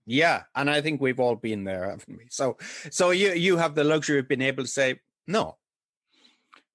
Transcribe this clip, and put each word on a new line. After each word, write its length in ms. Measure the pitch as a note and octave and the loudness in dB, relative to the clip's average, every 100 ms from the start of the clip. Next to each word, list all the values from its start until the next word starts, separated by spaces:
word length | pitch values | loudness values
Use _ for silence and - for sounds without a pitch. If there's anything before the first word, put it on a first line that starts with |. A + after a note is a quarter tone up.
| - | -2
Yeah, 360 | B2+ E3 A#2 - | 2 4 2 -4
and 140 | B2+ C#3 | -4 0
I 140 | D3 | 0
think 180 | D3 C#3+ | -2 -2
we've 200 | C3+ B2+ | -2 0
all 160 | B2 A#2 | 0 0
been 280 | A2+ G#2+ | -4 -4
there, 240 | G2 F#2+ F#2 | -4 -6 -6
haven't 300 | - - F2 | -8 -14 -20
we? 80 | A#2+ | -12
So, 280 | - C3+ - - - D3+ | -4 -4 -4 -12 -14 -8
so 200 | - F3+ | 0 2
you, 220 | F3+ G3+ | 4 2
you 240 | F3 F3+ E3+ | 2 2 2
have 180 | E3 | 2
the 100 | D3+ | 2
luxury 340 | D3 D#3 D3 C#3+ | 2 2 2 0
of 100 | C3 | 0
being 140 | C3 | 0
able 220 | C3 C3+ | 0 -2
to 40 | B2 | -4
say, 300 | - C3+ B2+ _ _ - | 0 0 0 _ _ -4
"No." 300 | G#3 D#2 - _ _ _ _ _ _ _ _ _ - _ | -2 -2 -6 _ _ _ _ _ _ _ _ _ -20 _